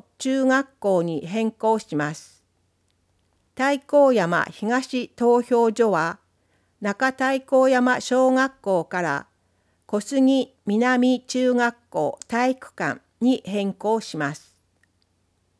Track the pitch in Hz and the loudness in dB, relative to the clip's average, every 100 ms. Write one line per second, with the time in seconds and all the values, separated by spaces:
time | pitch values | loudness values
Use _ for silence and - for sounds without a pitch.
0 | - - 262 269 262 262 269 - 202 185 | -10 -10 -4 0 2 0 -2 -6 -2 0
1 | 170 160 165 214 220 220 220 220 - 151 | 0 -4 -6 -4 -4 -2 -2 -2 -2 -6
2 | 147 160 - _ _ _ _ _ _ _ | -4 -8 -16 _ _ _ _ _ _ _
3 | _ _ _ _ _ - 269 285 - 294 | _ _ _ _ _ -4 -2 -2 0 4
4 | 269 233 170 175 - - 208 247 262 254 | 4 4 2 0 -4 -6 -2 -2 -2 -6
5 | 240 - 240 240 240 240 233 214 226 170 | -8 -2 2 2 2 2 2 2 0 2
6 | 165 - _ _ _ _ _ - 202 202 | -2 -6 _ _ _ _ _ -10 -6 -2
7 | 262 262 262 269 262 262 262 254 247 254 | -2 -2 -2 -2 0 2 4 4 2 0
8 | - 254 262 262 269 - 202 185 156 180 | 0 2 2 2 0 -4 -2 -2 -2 -4
9 | 170 139 - _ _ _ _ _ _ 208 | -2 -4 -6 _ _ _ _ _ _ -8
10 | - 269 262 269 - _ - 214 247 254 | -4 0 2 2 -2 _ -4 0 2 2
11 | 254 247 - 254 254 247 240 233 _ - | 2 0 -2 -2 0 2 0 -4 _ -6
12 | 147 - - 233 254 262 - - 160 123 | -4 -6 -6 -2 -2 -2 -8 -8 -6 -8
13 | _ - 240 262 - 202 196 185 208 220 | _ -4 0 0 -2 -6 -4 -4 -2 -4
14 | - 156 143 151 _ _ _ _ _ _ | -4 -6 -6 -8 _ _ _ _ _ _
15 | _ _ _ _ _ | _ _ _ _ _